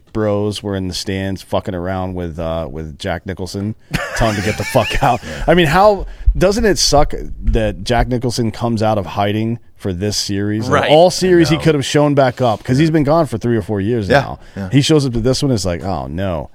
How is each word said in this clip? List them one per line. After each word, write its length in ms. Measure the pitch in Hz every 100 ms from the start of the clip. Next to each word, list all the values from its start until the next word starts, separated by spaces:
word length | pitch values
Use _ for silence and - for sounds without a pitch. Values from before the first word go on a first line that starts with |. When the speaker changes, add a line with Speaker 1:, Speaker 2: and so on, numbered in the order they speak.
| -
Speaker 1:
bros 480 | 110 107 101 104 101
were 140 | 104 98
in 140 | 92
the 40 |
stands 480 | 85 - 95 95 95
fucking 320 | - 98 -
around 400 | 92 87 95 92
with, 240 | 90 87 80
uh, 300 | 82 82 76
with 280 | 73 80 69
Jack 260 | 98 85 95
Nicholson, 480 | 92 92 101 101 - - - - -
telling 200 | 113 104
him 60 |
to 40 | 107
get 100 | 101
the 40 |
fuck 380 | - 131 101 -
out. 200 | 139 120
Speaker 2:
<laughs> 0 | -
Yeah. 180 | 78 -
Speaker 1:
I 80 | 175
mean, 100 | 160
how, 400 | 175 214 196 - - - 143
doesn't 280 | 180 208 226
it 120 | 151
suck 360 | - 143 147 -
that 680 | 78 - 107 117 107 95
Jack 240 | 107 117 120
Nicholson 440 | 123 123 110 113
comes 320 | - 120 110
out 160 | 110 107
of 80 | 87
hiding 500 | 104 101 107 113 117 - -
for 160 | 101
this 260 | 87 104 101
series? 520 | - 98 104 107 123
Like, 140 | 139
Speaker 3:
Right. 80 | 117
Speaker 1:
all 180 | 151 180
series 400 | - 185 175 160
Speaker 2:
I 60 | 156
know. 40 |
Speaker 1:
he 40 |
could 100 | 160
have 120 | 147 127
shown 280 | 147 147
back 280 | 139 131 -
up 220 | 123 104
'cause 140 | - 131
he's 140 | 160
been 120 | 160
gone 220 | 139 165 147
for 140 | 113
three 180 | 120 117
or 40 |
four 180 | 92 104
years 260 | 98 120 95
Speaker 2:
Yeah, 120 | 135
Speaker 1:
now. 200 | - - - 95
Speaker 2:
yeah. 140 | 95
Speaker 1:
He 140 | 135
shows 200 | 135 156 135
up 60 |
to 60 | 117
this 200 | 120 127
one, 100 | 143
it's 140 | 113 92
like, 180 | 87
"Oh, 220 | 98 82 65
no." 460 | 82 98 80 64